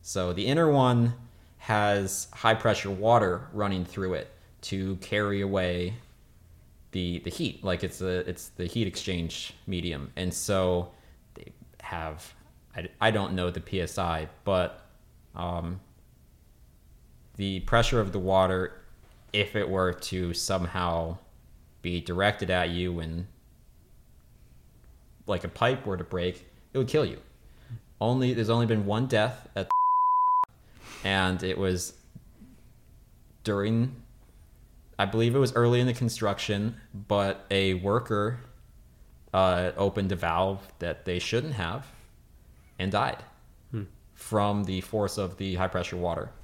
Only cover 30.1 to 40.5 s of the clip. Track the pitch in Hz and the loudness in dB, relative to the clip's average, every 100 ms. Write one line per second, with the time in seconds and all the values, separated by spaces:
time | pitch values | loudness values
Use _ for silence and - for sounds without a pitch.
30.1 | 1017 1017 1017 1017 - - - - - 95 | 2 2 2 -2 -6 -20 -20 -20 -8 0
31.1 | 98 92 92 92 92 95 92 - - - | 2 2 0 -2 -2 0 0 -4 -12 -20
32.1 | - - - - - - - - - - | -20 -20 -20 -20 -20 -20 -20 -20 -20 -20
33.1 | - - - - 101 104 113 123 139 - | -20 -20 -10 -2 0 2 2 0 -4 -18
34.1 | - - - - - - - - - 101 | -20 -20 -20 -20 -20 -20 -20 -18 -4 0
35.1 | 110 117 135 127 123 120 123 127 120 117 | 2 4 4 2 4 4 4 2 2 -2
36.1 | - 107 98 - 101 107 117 - 98 104 | 0 -2 -2 -2 -2 -2 -6 -14 -16 0
37.1 | 101 98 95 - 98 95 92 98 113 123 | 2 2 -2 0 2 2 2 2 0 2
38.1 | 104 104 120 - - - - - - - | 0 0 -4 -10 -20 -20 -20 -20 -20 -20
39.1 | - - 95 92 90 90 - 98 101 95 | -20 -2 4 4 4 0 0 0 2 -2
40.1 | 92 82 82 95 | 0 0 2 2